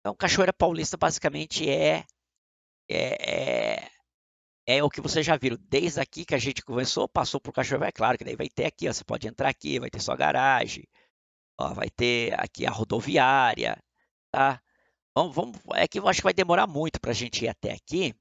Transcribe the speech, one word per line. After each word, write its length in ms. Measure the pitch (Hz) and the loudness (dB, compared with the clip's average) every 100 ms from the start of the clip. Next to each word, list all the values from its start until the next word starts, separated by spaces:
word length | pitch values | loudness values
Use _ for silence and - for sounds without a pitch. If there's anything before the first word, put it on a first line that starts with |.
Então, 120 | - | -8
Cachoeira 400 | - 185 160 185 | -2 0 4 4
Paulista 440 | - 175 165 160 170 | 4 2 2 -4 0
basicamente 720 | 170 156 160 143 156 - 156 | 0 0 -2 -4 -6 -4 0
é, 340 | 139 156 160 - _ _ _ _ _ _ _ _ | 2 4 2 -4 _ _ _ _ _ _ _ _
é, 960 | - 123 - - - - 62 55 55 | -4 -2 -2 -4 -2 0 0 -2 -4
é, 60 | - _ _ _ _ _ _ _ - | -8 _ _ _ _ _ _ _ -2
é 160 | 131 | 2
o 80 | 147 | 2
que 100 | - | 0
vocês 240 | - 160 | -2 0
já 120 | 151 156 | 2 2
viram. 200 | 131 113 | 2 -2
Desde 400 | - 139 175 143 | 0 0 0 -2
aqui 240 | 139 - | -6 -8
que 100 | 175 | -2
a 40 | 147 | -2
gente 260 | 117 131 | 0 -6
começou, 440 | - 120 127 - - | -4 -2 -2 0 0
passou 320 | - 123 143 | 0 0 -4
por 120 | - | -4
Cachoeira, 340 | - 131 135 160 | -4 -2 0 -2
é 60 | |
claro 260 | - 113 123 | 0 0 0
que 60 | |
daí 100 | 107 | -4
vai 140 | 117 - | -6 -8
ter 160 | - | -2
aqui, 240 | 139 - 139 | -4 -2 -4
ó, 40 | |
você 120 | - | -4
pode 240 | - 117 113 | -6 -6 -6
entrar 200 | 120 139 | -2 -2
aqui, 300 | 135 - 131 | -2 -4 -4
vai 100 | 123 | -4
ter 120 | - | -8
sua 160 | - 64 | -4 0
garagem. 680 | 73 73 135 127 - - - _ _ _ _ _ _ - | 2 4 4 4 0 -6 -14 _ _ _ _ _ _ -6
Ó, 120 | 67 | -6
vai 160 | - 62 | -4 -8
ter 440 | - 120 120 117 - | -2 0 2 0 -2
aqui 260 | - - 127 | -4 -2 -4
a 40 | |
rodoviária, 1080 | 110 110 113 120 151 127 135 123 110 57 - _ _ _ _ _ | -2 -2 -2 2 4 4 4 4 2 -4 -4 _ _ _ _ _
tá? 280 | - 135 127 _ _ _ _ _ | 2 2 0 _ _ _ _ _
Vamos, 180 | - 170 | 0 0
vamos, 260 | 139 220 226 - | 0 -4 -6 -4
é 120 | - - | 0 2
que 140 | 208 | 2
eu 80 | 196 | 0
acho 120 | 185 | 2
que 40 | |
vai 100 | 196 | 2
demorar 320 | 185 180 175 190 | 2 4 4 2
muito 340 | 147 160 - | 0 -4 -4
pra 120 | - | -4
gente 320 | 117 120 - | -4 -4 -4
ir 40 | 113 | -4
até 240 | 110 - | -4 -6
aqui. 400 | 101 - 165 170 110 | -8 -4 -2 -2 -4